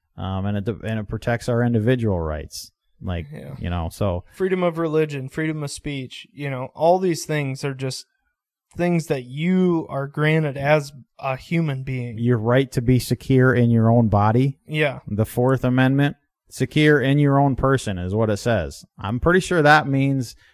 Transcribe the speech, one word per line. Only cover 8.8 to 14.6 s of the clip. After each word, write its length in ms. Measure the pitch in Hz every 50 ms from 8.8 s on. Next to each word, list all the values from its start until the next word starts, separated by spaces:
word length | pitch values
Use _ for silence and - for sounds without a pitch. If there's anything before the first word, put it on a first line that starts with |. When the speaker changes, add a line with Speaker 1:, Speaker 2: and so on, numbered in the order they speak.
| 175 175 175 165 151
Speaker 2:
that 180 | - 151 131 127
you 600 | 123 131 147 165 180 185 185 185 180 170 160 - -
are 180 | 135 135 139
granted 520 | 143 147 151 151 156 156 160 156 147 127 139
as 340 | 139 143 156 151 139 143 - 127 - _ _ -
a 180 | - 135 131
human 480 | 127 - - 170 165 165 151 135 131 131
being. 340 | 131 131 127 120 120 113 113
Speaker 1:
Your 180 | 117 123 120
right 340 | 110 107 117 123 135 139 - -
to 100 | 139 117
be 160 | 123 127 120
secure 560 | - - 123 - - - 131 127 127 131 117
in 160 | 120 120 117
your 200 | 117 113 110 113
own 180 | 117 120 117 104
body. 500 | 104 101 104 110 110 123 135 139 - _